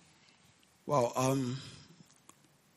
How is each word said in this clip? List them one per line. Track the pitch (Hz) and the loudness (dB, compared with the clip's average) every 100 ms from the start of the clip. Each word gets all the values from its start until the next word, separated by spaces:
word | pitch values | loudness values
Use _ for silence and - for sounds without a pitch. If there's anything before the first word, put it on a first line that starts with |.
| - _ _ _ _ _ _ _ - | -20 _ _ _ _ _ _ _ -2
Well, | 143 120 127 | 2 2 2
um, | 131 139 123 135 - - - - - - - - _ _ _ | 2 2 0 -4 -10 -18 -20 -20 -20 -20 -20 -20 _ _ _